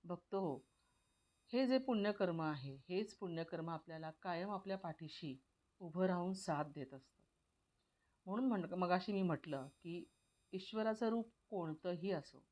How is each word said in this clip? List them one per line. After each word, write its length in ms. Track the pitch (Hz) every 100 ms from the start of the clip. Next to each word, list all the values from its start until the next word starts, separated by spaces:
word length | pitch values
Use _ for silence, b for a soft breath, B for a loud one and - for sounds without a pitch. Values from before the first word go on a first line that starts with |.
भक्त 300 | 170 175 _
हो, 220 | 196 185 131 - _ _ _ _ _ _ _ _
हे 140 | 240 262
जे 120 | 262
पुण्यकर्म 640 | 262 226 202 202 185 165
आहे, 340 | 160 147 135 135 -
हेच 280 | 185 214 -
पुण्यकर्म 540 | 190 165 165 165 165
आपल्याला 400 | 160 - 160 156
कायम 400 | 156 190 170 190
आपल्या 280 | 196 190 190
पाठीशी 580 | 175 160 156 - 156 131 _ _ _ _
उभं 280 | 175 165 185
राहून 260 | 180 180
साथ 320 | 190 - 147
देत 300 | 147 147 131
असतं. 280 | 135 _ _ _ _ _ _ _ _ _ _ _ _ -
म्हणून 220 | 208 262
म्हण-, 260 | 208 175
मगाशी 380 | 180 180 180 185
मी 100 | 196
म्हटलं 460 | 185 151 - 139 135 -
की 220 | 170 170 - _ _ _ _
ईश्वराचं 560 | 190 190 220 220 220 226
रूप 240 | 233 226 _ _
कोणतंही 640 | 202 165 156 180 175 185
असो 340 | 175 - - _